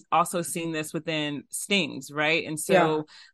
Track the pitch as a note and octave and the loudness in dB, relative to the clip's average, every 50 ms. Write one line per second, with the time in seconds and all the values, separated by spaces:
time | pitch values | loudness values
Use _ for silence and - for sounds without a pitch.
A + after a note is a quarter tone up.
0 | - - - D#3+ E3+ - - F3 E3 - - E3+ E3 E3 D#3+ D#3 D#3 D#3 - E3 | -4 2 2 2 2 2 0 -4 -4 -4 -6 -4 -4 -4 -4 -4 -4 -4 -6 -6
1 | D#3 E3 D#3+ D3+ D3+ D3 D3 C#3 - _ - - - - G3+ G3 D#3+ B2+ A#2 - | -4 -2 -2 -2 -2 -4 -4 -8 -10 _ -10 -10 -4 0 2 2 2 0 -4 -10
2 | C#3+ - C#3+ D3+ D3+ D#3 D#3+ E3 - C3 D#3 D3+ - - F#3+ F3+ E3+ D#3+ D#3 D#3 | -12 -8 -4 0 2 2 2 0 0 -4 -6 -6 0 4 6 6 6 6 2 0
3 | D#3 _ - - - - | -2 _ -12 -20 -20 -20